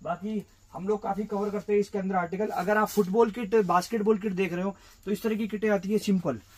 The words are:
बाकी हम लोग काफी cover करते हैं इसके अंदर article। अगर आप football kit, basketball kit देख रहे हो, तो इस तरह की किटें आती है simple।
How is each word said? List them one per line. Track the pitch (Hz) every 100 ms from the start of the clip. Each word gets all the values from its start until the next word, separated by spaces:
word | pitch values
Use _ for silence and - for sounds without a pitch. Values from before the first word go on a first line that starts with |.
बाकी | - 170 202 214 - _ _
हम | 151 190
लोग | 208
काफी | 208 196
cover | 208 202 208
करते | 202 -
हैं | 208
इसके | 202 208
अंदर | 190
article। | 190 170 185 214
अगर | - 175 214
आप | 208
football | - 185 208 233
kit, | 220 202 226
basketball | 180 180 180 226 208 214
kit | 208
देख | 180 190
रहे | 175
हो, | 190 190 - - -
तो |
इस | 202
तरह | 226
की | 214 214
किटें | 208 214
आती | 202 190
है | 214
simple। | 208 185 170 117 -